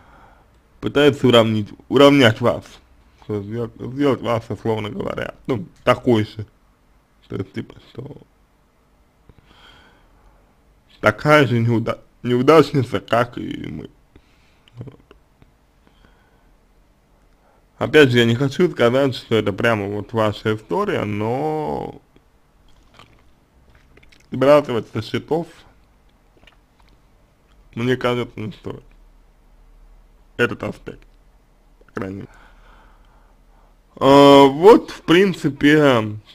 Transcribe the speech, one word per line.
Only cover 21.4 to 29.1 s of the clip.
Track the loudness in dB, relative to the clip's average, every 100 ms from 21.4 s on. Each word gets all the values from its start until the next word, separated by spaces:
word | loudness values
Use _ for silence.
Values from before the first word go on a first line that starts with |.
| -6 -6 -8 -10 -12 -16 _ _ _ _ _ _ _ _ _ -20 -20 _ _ _ _ _ _ _ _ _ _ _ _
сбрасывать | -2 2 2 2 -6 -6
со | -10
счетов, | -8 -10 -6 -8 -8 -16 _ _ _ _ _ _ _ _ _ _ _ _ _ _ _ _ _ _ _ _ _ -8
мне | -4 -2
кажется, | -2 -4 -6 -12
не | -14
стоит. | -14 -16 -18 -20 _ _